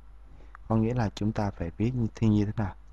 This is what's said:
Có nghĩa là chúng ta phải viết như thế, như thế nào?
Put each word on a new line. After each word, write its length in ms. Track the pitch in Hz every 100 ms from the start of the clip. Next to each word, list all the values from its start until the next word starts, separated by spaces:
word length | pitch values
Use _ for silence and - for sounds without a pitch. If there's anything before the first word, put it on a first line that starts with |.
| - - - - - - -
Có 80 | 113
nghĩa 180 | 110
là 160 | 123 104
chúng 180 | - 104
ta 180 | 113 101
phải 200 | - 85 -
viết 180 | 110
như 120 | 127 110
thế, 140 | - 113
như 160 | 104
thế 80 | 104 113
nào? 180 | 98 - -